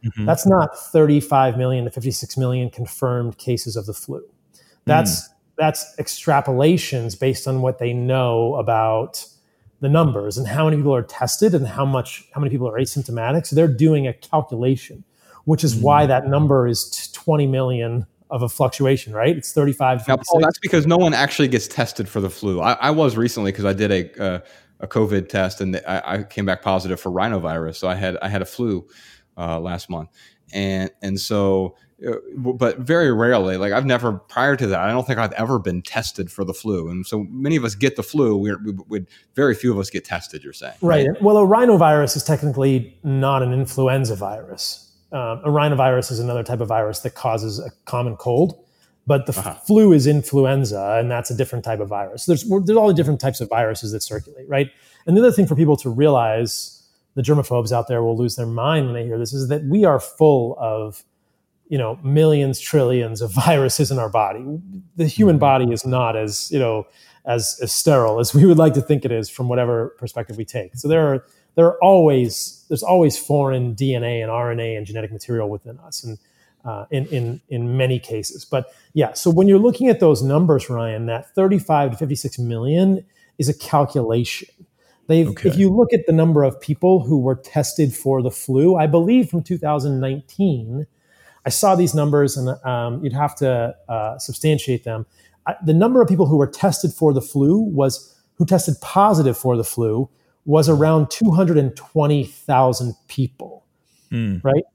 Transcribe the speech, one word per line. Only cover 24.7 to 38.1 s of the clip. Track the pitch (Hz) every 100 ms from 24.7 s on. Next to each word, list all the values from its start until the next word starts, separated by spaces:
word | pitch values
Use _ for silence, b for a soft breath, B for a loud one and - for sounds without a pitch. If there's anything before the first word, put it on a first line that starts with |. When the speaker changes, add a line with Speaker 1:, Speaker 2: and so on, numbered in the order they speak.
| _
Speaker 3:
a | 95
covid | 120 104 101 90
test | 101 95 -
and | 95 92 -
I, | 92 -
I | 98
came | 101 - 98
back | 90
positive | - 95 90 90
for | 95
rhinovirus. | 90 107 104 82 82 80 80
So | 92
I | 92
had, | 95 87
I | 98
had | 101
a | 95
flu, | - 120 95 - b b b b -
uh, | 85 82
last | 87 87 -
month. | 85 80 b b b _
And, | 98 98 95 95 _
and | 98 98
so, | - 104 98 95 95 b b _ -
uh, | 117 - -
w-, | 123 127
but | 120 -
very | 127 170 156
rarely, | 110 117 120 92 92
like, | 101
I've | 104 135
never, | 123 120
prior | 101 _ - 135 135
to | 117
that, | 92
I | 95
don't | 120 127
think | 117
I've | 110
ever | - 113 127
been | 95 90
tested | - 113 110 - 87
for | - 92
the |
flu. | 92 107 95 82
And | 90
so | 92 107 101
many | 123 139 156
of | 117
us |
get | 101 135 -
the |
flu. | 110